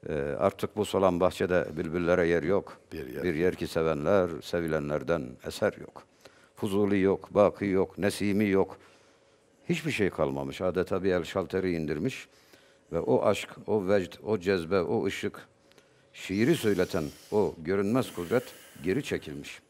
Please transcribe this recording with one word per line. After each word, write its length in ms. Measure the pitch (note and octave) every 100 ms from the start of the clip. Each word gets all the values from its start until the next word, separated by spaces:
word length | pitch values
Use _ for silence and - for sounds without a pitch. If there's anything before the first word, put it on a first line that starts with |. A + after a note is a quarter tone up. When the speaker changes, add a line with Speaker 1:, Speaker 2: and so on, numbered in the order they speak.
| D2+
Speaker 1:
Ee, 40 | D#2 C#2+ C#2
artık 380 | F#2 - - -
bu 80 | G2+
solan 340 | G2+ F#2+ F2
bahçede 480 | F2+ - F#2+ F2 C#2+ D#2
bülbüllere 500 | E2+ E2 E2+ F2+ E2+
yer 160 | E2+
yok. 340 | D2+ G2 - - _
Speaker 2:
Bir 140 | D#2+ B1+
yer. 160 | C2
Speaker 1:
Bir 120 | E2+ D2+
yer 200 | F2+ D#2+
ki 120 | E2+
sevenler, 640 | - D#2+ D2+ D2+ G2+ F2+ D#2+
sevilenlerden 880 | - F2 E2 D#2 D2 D2 C2 E2+ B1+ B1+ -
eser 260 | - G2+ -
yok. 220 | - - - _ - _ _ -
Fuzuli 460 | A2+ G2 G2+ G2+
yok, 280 | F#2+ F2+ - F#2+
Baki 300 | G2 - G2+
yok, 320 | F#2+ F2+ -
Nesimi 520 | F#2+ - G2+ G2+ G#2+
yok. 280 | F#2+ F#2 - - - _ _ _ _ _ _ -
Hiçbir 220 | F3 D3+
şey 180 | A#2 F#2+
kalmamış. 520 | - D2+ C2+ C2+ -
Adeta 420 | F#2 F2 F2 G2
bir 100 | F#2+
el 100 | F2+
şalteri 480 | D#2+ G2 F2 F#2+ F#2
indirmiş. 540 | E2+ D2+ D2+ G#2 - - - _ - _ _ _
Ve 80 | E2
o 260 | E2 B2+ -
aşk, 240 | G2 - - A2+
o 200 | G#2+ F#2
vecd, 260 | G2+ F2+ - -
o 120 | G#2
cezbe, 420 | F2 F#2+ E2 G2
o 240 | E2 A2 F#2+
ışık, 420 | - G#2 - - _ _ - _ _ _
şiiri 420 | - - F#2+ A2+ C3+
söyleten 480 | A2 F#2+ F2+ F#2 D2 - -
o 220 | G#2 F2+ -
görünmez 560 | D#2 G2 G2+ B2 A#2+
kudret 300 | - F2 A2+ - - - -
geri 200 | D#2+ G#2
çekilmiş. 580 | C#3 E2+ D#2+ C#2+ C2+ - _